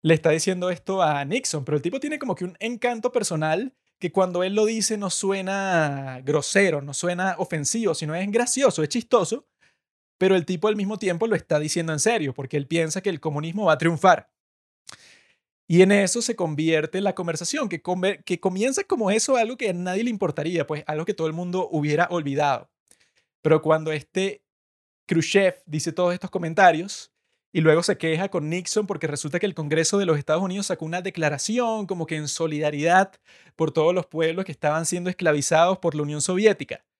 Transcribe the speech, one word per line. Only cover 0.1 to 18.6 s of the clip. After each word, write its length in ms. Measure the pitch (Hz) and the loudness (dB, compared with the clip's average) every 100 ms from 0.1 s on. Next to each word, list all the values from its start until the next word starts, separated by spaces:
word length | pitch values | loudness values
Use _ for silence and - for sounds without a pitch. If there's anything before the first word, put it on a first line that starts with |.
está 160 | 160 165 | 4 4
diciendo 400 | 160 185 180 180 | 2 0 -2 -4
esto 320 | 175 - 190 | -4 -4 0
a 220 | 165 143 | 2 0
Nixon, 400 | 139 208 - 151 | -2 -4 -2 -6
pero 120 | 131 147 | -2 -2
el 60 | |
tipo 160 | 175 262 | -2 -4
tiene 220 | 294 302 | -6 -6
como 160 | 262 170 | -6 -6
que 80 | |
un 120 | 180 - | -8 -8
encanto 500 | 226 240 240 233 247 | -8 -4 -4 -2 -2
personal 640 | 247 220 160 156 165 254 _ _ _ | -2 -2 -2 0 -2 -4 _ _ _
que 140 | 175 | -2
cuando 320 | - 185 180 | 0 0 0
él 100 | 185 | 0
lo 100 | 202 | 2
dice 320 | 220 226 202 214 | 0 0 -2 -2
no 140 | 202 | -4
suena 1080 | - 196 196 190 196 196 175 151 139 135 131 | -4 -2 -2 -2 -4 0 2 2 -2 -8 -8
grosero, 580 | 135 147 - 196 196 151 | -2 -2 2 2 2 0
no 140 | 139 | -6
suena 400 | 139 175 180 190 175 | -6 -4 -2 -4 -2
ofensivo, 540 | 185 160 139 226 214 | -4 -4 -2 -2 -2
sino 220 | 156 151 | -2 -4
es 160 | 165 202 | -4 0
gracioso, 540 | 220 247 - 269 - | 0 0 2 2 2
es 40 | 156 | -2
chistoso, 600 | 233 - 240 175 254 _ _ _ _ _ _ _ _ | -2 2 2 2 -4 _ _ _ _ _ _ _ _
pero 200 | 185 185 | 4 4
el 100 | 160 | 2
tipo 220 | 180 208 | -2 0
al 80 | 214 | 0
mismo 200 | 196 214 | -4 -4
tiempo 300 | 196 170 226 | -2 -2 0
lo 80 | |
está 240 | 202 - 151 | -2 0 -2
diciendo 340 | 151 175 165 | 0 -4 -2
en 60 | 151 | 0
serio, 360 | 214 233 143 | 0 0 -2
porque 220 | 127 127 151 | -6 -6 -4
él 120 | 139 | -2
piensa 320 | 165 160 185 | -2 0 -2
que 100 | 196 | -4
el 80 | 165 | -4
comunismo 460 | 160 143 160 185 | -4 -4 -6 0
va 80 | 196 | 2
a 60 | 147 | 4
triunfar. 520 | 165 165 190 165 - _ _ _ _ _ - - - - _ _ _ _ _ | 2 4 6 6 2 _ _ _ _ _ -20 -20 -20 -20 _ _ _ _ _
Y 160 | 170 | 6
en 80 | 190 | 6
eso 320 | 202 190 240 | 6 2 -2
se 140 | 240 233 | -4 -4
convierte 640 | 170 151 160 160 160 185 | -4 0 2 2 0 -2
la 160 | 202 185 | -4 -2
conversación, 520 | 170 160 170 302 233 | -6 -6 -6 -4 -4
que 140 | 165 | -6
conver-, 400 | - 180 185 196 | -6 -2 -2 -2
que 160 | - 180 | -6 -4
comienza 460 | 190 185 | -2 0